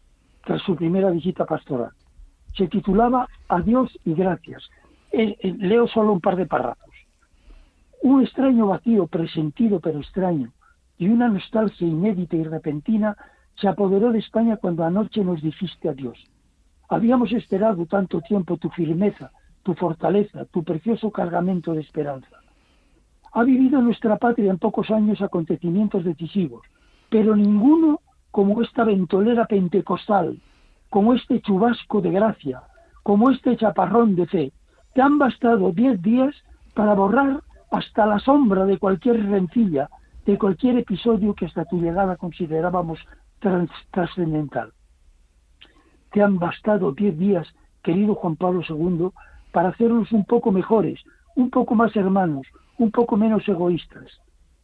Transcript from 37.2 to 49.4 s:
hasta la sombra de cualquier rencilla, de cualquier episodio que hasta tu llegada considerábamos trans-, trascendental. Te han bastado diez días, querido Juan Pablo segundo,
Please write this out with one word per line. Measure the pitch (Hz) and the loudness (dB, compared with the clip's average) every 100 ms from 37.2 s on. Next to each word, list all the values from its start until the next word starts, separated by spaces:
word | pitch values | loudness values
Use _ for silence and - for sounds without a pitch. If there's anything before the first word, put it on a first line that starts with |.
| 277 277 - - - | 0 -2 -8 -20 -8
hasta | 185 - - 180 | -8 -6 0 0
la | 208 | 2
sombra | - 294 247 190 190 | 2 4 4 2 2
de | 190 | 0
cualquier | 196 190 247 226 202 | 0 0 0 0 0
rencilla, | 202 180 240 208 139 143 - _ - - | 0 0 0 0 0 -4 -10 _ -10 -2
de | 202 | 0
cualquier | 202 185 247 254 | 0 0 0 0
episodio | 240 185 233 220 202 | -2 -4 0 0 0
que | 202 165 | -2 -6
hasta | - 165 | -6 -4
tu | 180 | -2
llegada | 170 175 190 180 | -2 0 -2 -2
considerábamos | 175 - 170 160 175 180 170 156 - - _ _ | -8 -8 -6 -2 -2 -2 -4 -8 -14 -20 _ _
trans-, | 202 180 170 - - | -2 0 -2 -6 -10
trascendental. | - 170 - 165 151 147 127 - _ _ _ _ _ _ _ _ _ - _ _ _ _ | -6 -4 -4 -4 -2 -4 -6 -10 _ _ _ _ _ _ _ _ _ -20 _ _ _ _
Te | 202 | 0
han | 202 190 | 2 2
bastado | 170 - 214 208 175 | -2 -6 -2 0 0
diez | 139 202 156 | -2 -2 0
días, | 196 185 156 _ _ _ | 0 0 -4 _ _ _
querido | - 175 208 202 | -4 0 0 0
Juan | 180 156 | -4 -2
Pablo | 185 180 | -2 -2
segundo, | 160 151 175 170 185 - - - | -4 -4 -2 -2 -4 -6 -20 -20